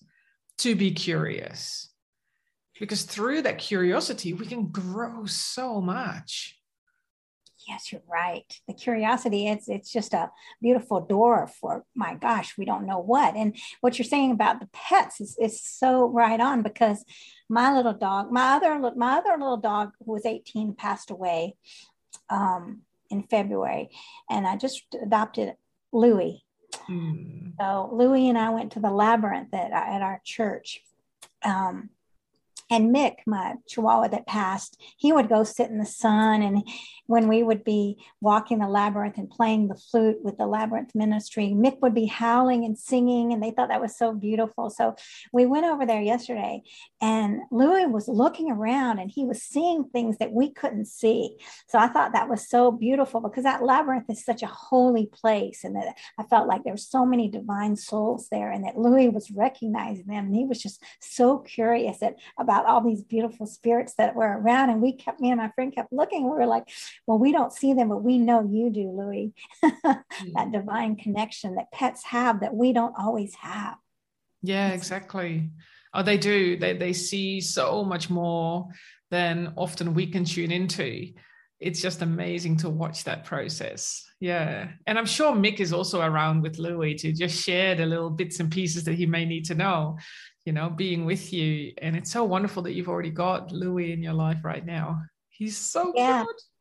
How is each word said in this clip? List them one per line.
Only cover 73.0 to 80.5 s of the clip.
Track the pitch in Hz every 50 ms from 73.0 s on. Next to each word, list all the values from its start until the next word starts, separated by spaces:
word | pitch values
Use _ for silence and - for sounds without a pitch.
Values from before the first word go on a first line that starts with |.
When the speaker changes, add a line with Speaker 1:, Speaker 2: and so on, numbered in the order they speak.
| 196 214 233 220 202 202 -
Speaker 2:
have. | - - 226 208 208 208 - - - _ _ _ _ _ _ _ _ _ _ _ _ -
Speaker 1:
Yeah, | 180 196 196 196 196
Speaker 2:
It's | 190
Speaker 1:
exactly. | 180 180 - 185 196 190 - - 190 180 170 165 160 160 160 - - - _ _ _ _ _ -
Oh, | - 190
they | 196 208 196
do. | 180 202 208 202 190 175 175
They, | 165 180 180 180
they | 180 175 180 180
see | 180 - - - 196 196 190 190 190
so | 175 - - - 131 - - 208 202
much | 196 180 170 165 -
more | 180 175 170 170 170 170 165 165 170 175 185 180 180 - - - - _ _ _
than | 180 175 175 170 165 170 175 165 165
often | - 180 170 - - 175 170 160
we | 165 185
can | 180 180 185 175
tune | 165 - 170 170 165